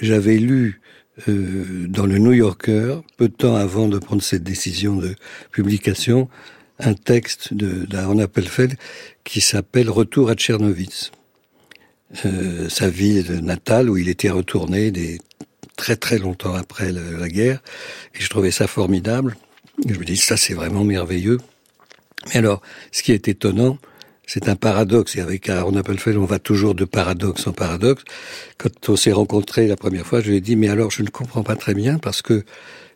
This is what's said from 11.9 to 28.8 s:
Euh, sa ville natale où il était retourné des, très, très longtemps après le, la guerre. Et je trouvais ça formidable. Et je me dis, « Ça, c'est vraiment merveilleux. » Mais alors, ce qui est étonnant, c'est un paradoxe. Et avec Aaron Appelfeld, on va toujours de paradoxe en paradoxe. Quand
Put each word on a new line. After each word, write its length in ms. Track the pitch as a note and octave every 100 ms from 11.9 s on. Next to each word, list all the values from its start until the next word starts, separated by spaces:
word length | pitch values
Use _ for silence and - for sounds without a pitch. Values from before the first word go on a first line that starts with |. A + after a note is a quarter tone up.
| _ _ - G2+
Euh, 440 | F#2 F#2 E2+ E2+
sa 200 | - G2+
ville 520 | E2+ G2+ G#2 E2+ F2
natale 460 | E2 F2+ - A2+ B2+
où 80 | F#2+
il 100 | F2+
était 220 | F2 G#2
retourné 640 | F#2 F#2 G#2 F#2 F#2 G#2+
des, 280 | F#2 E2+ E2 - - - _ - -
très, 220 | - A#2
très 200 | - A2+
longtemps 360 | F#2+ F#2 F#2
après 400 | F#2 F2+ - F#2
le, 240 | F2+ E2+ E2
la 100 | F2
guerre. 340 | F2+ A#2 C3+ - - - - - -
Et 60 |
je 80 | -
trouvais 220 | G#2+ F#2+
ça 140 | - G2+
formidable. 720 | - F#2 F#2+ F#2+ A#2+ C3 G#2+ _ _ _ - F#3+
Et 80 |
je 60 | G2
me 60 | E2+
dis, « 120 | F#2
Ça, 200 | - A2+
c'est 160 | -
vraiment 320 | F2+ E2 G2 G#2
merveilleux. » 520 | G2 E2+ F2+ F#2+ B2 - _ _ _ _ _ _ - -
Mais 100 | -
alors, 240 | A2 G2+ - - -
ce 100 | -
qui 80 | -
est 160 | A2 -
étonnant, 500 | G2 G#2 F#2+ B2+ C#3 - - - _ -
c'est 220 | - G#2
un 80 | G2
paradoxe. 600 | A2+ G2+ G#2+ A#2 G2+ -
Et 20 |
avec 300 | E2+ F#2+ -
Aaron 260 | F#2+ F2 G2
Appelfeld, 420 | F#2+ F#2 - G#2
on 80 | F#2+
va 140 | G2
toujours 360 | - G#2 G#2 F2+
de 100 | F#2
paradoxe 600 | - F2+ F2 G2 E2+ -
en 60 |
paradoxe. 520 | F2 F#2 F2 A2 C3+ - - - - - -
Quand 320 | - -